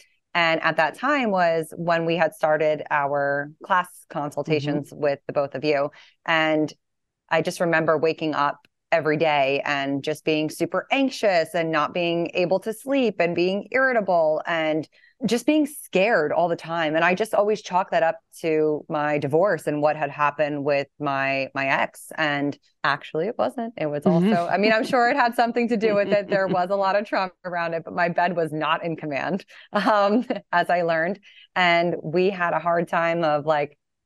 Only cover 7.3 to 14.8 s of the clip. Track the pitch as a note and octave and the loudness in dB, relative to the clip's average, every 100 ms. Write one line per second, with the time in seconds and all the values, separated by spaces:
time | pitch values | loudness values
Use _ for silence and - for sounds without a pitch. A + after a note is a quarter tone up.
7.3 | E3 E3+ - F3 D#3+ D#3+ D#3 D#3+ D#3 D#3+ | -2 -2 -2 0 0 2 2 0 -2 -4
8.3 | C#3 C#3+ - _ _ - E3+ D3+ D3 D#3 | -2 -2 -4 _ _ -2 0 0 2 2
9.3 | D3 C3+ C#3 - C#3 C#3 C#3 D#3 D3+ - | 2 2 0 -2 -2 -2 -4 -4 -4 -2
10.3 | D#3 D#3 - E3 F#3 - C4+ C4+ - G#3 | -2 -2 -4 -4 -4 -2 0 0 0 0
11.3 | F3 D#3+ F3 E3 D#3 D3+ F3+ E3+ E3+ E3+ | 2 0 -2 0 0 0 -2 -2 -2 -2
12.3 | F3+ F3 F#3 A3 A3 C4+ C#4 A#3 G#3 E3+ | -2 0 -2 -4 -8 -2 0 0 0 0
13.3 | E3+ F3+ G3+ - B3+ C4 A#3 F#3+ E3+ D#3 | 2 0 -2 -2 0 2 0 2 2 2
14.3 | D#3 - E3+ D#3 D#3 | 0 -2 -2 0 -2